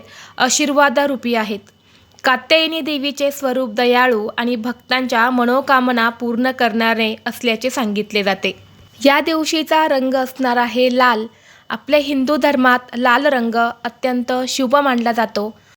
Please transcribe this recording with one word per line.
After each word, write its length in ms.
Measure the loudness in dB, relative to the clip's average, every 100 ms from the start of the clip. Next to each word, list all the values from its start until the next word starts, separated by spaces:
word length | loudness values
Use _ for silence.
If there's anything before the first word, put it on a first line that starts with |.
| -6 -20 -20 -4
आशीर्वाद 600 | -2 0 0 4 2 2
रूपी 340 | 0 -2 -2 -2
आहेत. 240 | -2 -6 -12 _ _ _ _ _
कात्यायनी 580 | 0 0 2 2 2 -2
देवीचे 480 | -4 -4 -4 -2 -4
स्वरूप 420 | -2 -4 -2 -4
दयाळू 540 | 0 2 4 2 2 -2 -4
आणि 180 | -4 -4
भक्तांच्या 760 | -4 -8 _ -4 0 0 2
मनोकामना 760 | 2 2 0 2 2 2 0 0
पूर्ण 420 | -2 -6 -2 -2
करणारे 600 | 0 0 0 0 0 -2 -4 -8
असल्याचे 440 | -6 -4 -2 -4
सांगितले 540 | -4 -4 -4 -4 -2
जाते. 280 | 0 0 -2 -6 -14 -20 -20 0
या 200 | 2 2
दिवशीचा 680 | 2 -2 -2 -2 0 0 2
रंग 280 | 0 0 -2
असणार 420 | -4 -4 -2 0
आहे 300 | 0 2 2
लाल. 340 | 4 2 2 -4 -12 _ -20 _
आपल्या 300 | -12 0 0
हिंदू 360 | 2 -2 0 2
धर्मात 600 | 2 2 4 2 0 -2
लाल 280 | 2 2 2
रंग 300 | 0 0 0
अत्यंत 760 | -2 -4 -10 -6 -4 -2 -2 -4 -4
शुभ 280 | -2 2 2
मानला 360 | 2 0 0
जातो. 380 | 0 -2 -4 -6 -10 _